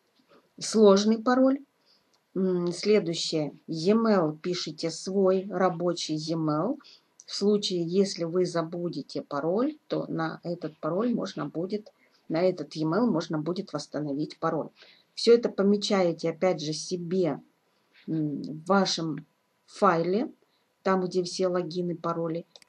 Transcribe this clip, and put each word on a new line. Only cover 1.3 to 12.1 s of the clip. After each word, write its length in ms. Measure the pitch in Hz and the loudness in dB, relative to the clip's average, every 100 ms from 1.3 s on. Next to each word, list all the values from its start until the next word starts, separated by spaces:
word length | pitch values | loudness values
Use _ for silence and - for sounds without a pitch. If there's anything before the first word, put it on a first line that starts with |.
| 247 262 277 - _ _ _ _ _ _ | 4 4 2 -4 _ _ _ _ _ _
М, 380 | 175 190 180 175 | -2 0 0 0
следующее. 800 | 170 208 208 165 170 - 160 147 - - | -2 2 2 2 -4 -4 -2 -4 -6 -10
E-mail 720 | 165 165 220 226 202 156 156 | -2 2 4 4 4 2 0
пишите 520 | 180 175 - 156 165 | -4 -4 -6 -6 -6
свой 560 | 165 - 190 190 190 196 | -6 -4 2 4 2 0
рабочий 680 | 185 185 165 175 170 - 156 | 0 0 0 -2 -2 -4 -4
e-mail. 600 | 156 165 156 151 185 302 - - _ - - | -4 -2 0 0 -2 -4 -10 -20 _ -20 -14
В 80 | |
случае, 500 | - 202 208 208 180 | -2 2 2 0 -2
если 400 | 165 180 196 - | 0 2 0 -2
вы 220 | 170 175 175 | -4 0 0
забудете 760 | 165 160 175 175 156 131 143 | -2 -4 -4 -6 -6 -8 -10
пароль, 560 | - 143 156 190 269 302 - | -6 -4 0 0 0 -4 -6
то 180 | 156 151 | -6 -4
на 340 | 165 160 - | -4 -4 -6
этот 360 | 170 175 156 156 | -8 -8 -8 -8
пароль 360 | 156 170 247 | -4 0 0
можно 300 | 233 196 - | 0 -4 -6
будет, 480 | 151 156 185 208 - _ _ | -6 -6 -4 -6 -8 _ _